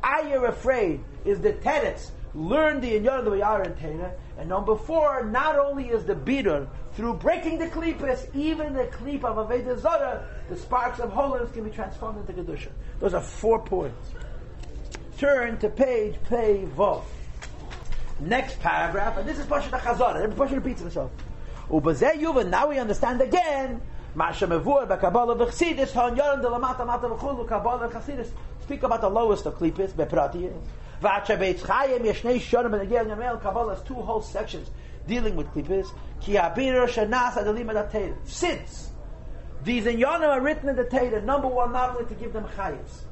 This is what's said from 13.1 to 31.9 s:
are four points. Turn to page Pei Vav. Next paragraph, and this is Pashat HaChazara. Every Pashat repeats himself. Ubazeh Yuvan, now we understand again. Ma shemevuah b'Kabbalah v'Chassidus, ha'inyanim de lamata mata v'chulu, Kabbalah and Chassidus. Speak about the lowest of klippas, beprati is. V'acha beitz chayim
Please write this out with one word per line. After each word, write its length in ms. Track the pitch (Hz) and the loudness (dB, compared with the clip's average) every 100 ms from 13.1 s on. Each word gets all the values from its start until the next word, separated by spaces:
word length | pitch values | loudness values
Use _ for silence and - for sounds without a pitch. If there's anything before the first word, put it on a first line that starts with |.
are 80 | 175 | 0
four 380 | - - 214 226 | -4 -2 2 2
points. 500 | 226 185 147 113 - - - - - - - - - - - - | 2 -2 -2 -8 -10 -8 -8 -10 -10 -12 -10 -10 -10 -10 -12 0
Turn 400 | 285 277 233 220 | 4 4 2 0
to 100 | 214 | -2
page 460 | 208 262 240 214 165 - | 2 2 4 0 -2 0
Pei 400 | 240 220 202 180 135 | 2 4 2 0 0
Vav. 260 | 196 160 - - - - - - - - - - - - | 2 2 -6 -10 -10 -10 -10 -10 -10 -8 -2 0 0 -2
Next 400 | 147 247 - - | 0 0 0 -2
paragraph, 560 | 170 156 165 196 214 208 | 0 2 0 0 0 0
and 100 | 208 | -2
this 120 | 302 | -4
is 80 | - | 0
Pashat 240 | 294 - | -2 0
HaChazara. 520 | 254 247 196 240 160 | -2 0 2 2 2
Every 140 | 214 - | -2 0
Pashat 200 | 269 262 | 0 2
repeats 260 | 262 - | -2 -4
himself. 300 | 143 160 131 - - - - - - | -6 -4 -6 -6 -10 -8 -8 -8 0
Ubazeh 500 | 156 147 147 247 311 | 2 4 6 4 4
Yuvan, 300 | 320 269 190 | 2 2 4
now 180 | 185 294 | 2 4
we 100 | 277 | 2
understand 440 | 214 202 233 247 | 0 2 2 4
again. 580 | 233 359 330 277 262 117 - - - | 4 4 4 0 -2 -4 -6 -8 -8
Ma 180 | 151 160 | -2 0
shemevuah 540 | 165 185 165 160 277 226 | 2 2 2 4 4 4
b'Kabbalah 520 | 185 190 208 240 233 | 2 4 4 4 4
v'Chassidus, 540 | 240 - 339 277 269 | 2 4 2 4 2
ha'inyanim 500 | 240 240 240 294 277 | 4 2 4 4 4
de 60 | 240 | 2
lamata 380 | 240 254 247 240 | 2 0 -2 -2
mata 220 | 240 233 | 0 -2
v'chulu, 400 | 226 285 262 226 | -2 -4 -4 -2
Kabbalah 360 | 220 190 247 | 0 2 0
and 80 | 233 | -2
Chassidus. 340 | 226 214 269 233 - - - | -6 -6 -6 -6 -8 -10 -10
Speak 200 | - 277 | -8 -2
about 200 | 254 226 | 0 2
the 80 | 196 | 2
lowest 340 | 208 233 202 | 4 4 2
of 120 | 151 - | 0 0
klippas, 340 | 165 175 190 | 0 2 -2
beprati 540 | - 147 160 139 175 | 0 2 2 2 0
is. 240 | 180 180 - - - - | -6 -6 -10 -10 -12 -2
V'acha 340 | 202 202 202 190 | 2 2 2 2
beitz 240 | 190 180 | 2 0
chayim 400 | - 226 277 | 2 2 4